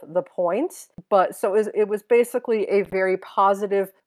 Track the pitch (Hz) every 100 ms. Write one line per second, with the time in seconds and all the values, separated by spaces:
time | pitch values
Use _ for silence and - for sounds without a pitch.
0 | - 170 180 - 175 196 339 - - -
1 | - 202 180 - 220 196 214 - 214 208
2 | - 240 240 254 - 226 - 202 190 190
3 | 190 185 - - 196 202 202 196 190 -